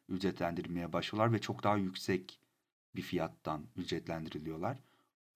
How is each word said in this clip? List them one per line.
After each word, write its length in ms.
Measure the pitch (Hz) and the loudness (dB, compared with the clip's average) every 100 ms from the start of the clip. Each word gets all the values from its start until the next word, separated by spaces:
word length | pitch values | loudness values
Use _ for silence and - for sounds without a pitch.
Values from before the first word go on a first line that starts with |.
| - | -4
ücretlendirilmeye 840 | 92 95 87 85 85 85 87 85 | 0 2 2 0 0 -2 -2 0
başlıyorlar 400 | 85 - 104 113 | 0 0 4 4
ve 80 | 113 | 4
çok 220 | - - | 2 0
daha 140 | 104 104 | 2 4
yüksek 640 | 95 92 - 92 - - _ _ _ _ _ - | 2 -2 0 0 0 -16 _ _ _ _ _ -8
bir 60 | |
fiyattan 640 | 87 87 82 - - 76 73 - | -2 0 -2 -4 -4 -4 -4 -8
ücretlendiriliyorlar. 1000 | 90 82 80 82 80 76 78 80 98 131 - _ _ _ _ | -2 -2 -2 -4 -4 -6 -6 -2 -2 -4 -10 _ _ _ _